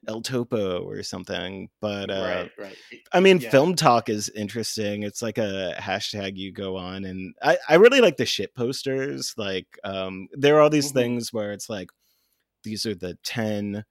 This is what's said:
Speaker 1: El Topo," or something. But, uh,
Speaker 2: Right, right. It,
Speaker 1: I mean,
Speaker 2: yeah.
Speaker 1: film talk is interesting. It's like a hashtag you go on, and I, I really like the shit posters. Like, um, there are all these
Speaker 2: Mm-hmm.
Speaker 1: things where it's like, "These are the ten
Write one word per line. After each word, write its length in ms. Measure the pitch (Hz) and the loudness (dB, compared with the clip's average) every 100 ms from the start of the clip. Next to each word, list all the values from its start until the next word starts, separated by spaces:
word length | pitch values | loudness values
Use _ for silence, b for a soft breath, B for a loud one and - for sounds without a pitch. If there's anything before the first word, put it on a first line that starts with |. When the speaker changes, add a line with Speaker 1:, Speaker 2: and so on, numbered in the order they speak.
| - | -10
Speaker 1:
El 140 | 110 | -10
Topo," 600 | 113 127 - 113 98 90 | -6 -6 -4 -4 -2 -4
or 200 | 92 101 | -6 -10
something. 680 | 98 95 92 90 90 95 92 _ | -10 -12 -8 -8 -6 -10 -14 _
But, 300 | 107 101 98 | -8 -6 -6
uh, 360 | 98 92 90 87 | -4 -4 -4 -6
Speaker 2:
Right, 40 | - | -12
right. 200 | 98 - - | -18 -18 -20
It, 120 | - _ | -20 _
Speaker 1:
I 80 | 175 | 4
mean, 200 | 190 185 | 6 6
Speaker 2:
yeah. 120 | 117 | 6
Speaker 1:
film 220 | 135 156 | 4 4
talk 340 | 175 156 120 110 | 4 4 4 2
is 180 | 107 104 | -4 -4
interesting. 720 | 104 104 113 107 - 104 104 | -8 -8 -6 -6 -4 -4 -4
It's 200 | 104 - | -8 -6
like 160 | 113 107 | -6 -2
a 360 | 104 95 92 - | -2 -2 -6 -6
hashtag 580 | - 98 - 107 98 95 | -4 -4 -4 -6 -8 -8
you 160 | 95 | -10
go 240 | 90 98 95 | -8 -6 -6
on, 280 | 90 95 | -8 -8
and 300 | 98 92 92 - | -8 -10 -12 -4
I, 160 | 139 175 - | 0 0 6
I 60 | 160 | 10
really 240 | 226 269 | 10 10
like 160 | 220 - | 4 4
the 80 | 120 | -2
shit 280 | - 98 | -2 -6
posters. 800 | - 123 135 139 135 135 135 127 - | -4 -4 -4 -4 -4 -4 -6 -10 -8
Like, 400 | 101 95 87 - | -4 -6 -8 -14
um, 440 | 101 98 95 95 95 | -8 -6 -6 -8 -8
there 240 | 143 143 151 | 0 4 6
are 40 | |
all 100 | 151 | 6
these 200 | 151 143 | 4 0
Speaker 2:
Mm-hmm. 20 | |
Speaker 1:
things 400 | 135 120 120 113 | 0 0 -2 -4
where 200 | 113 104 | -6 -6
it's 180 | 101 - | -8 -8
like, 200 | 104 90 _ _ _ _ _ _ _ | -10 -10 _ _ _ _ _ _ _
"These 220 | 107 107 113 | -10 -6 -6
are 80 | |
the 220 | 95 90 85 | -4 -8 -8
ten 600 | - 123 110 104 101 101 110 | -8 -4 -2 -2 -4 -6 -10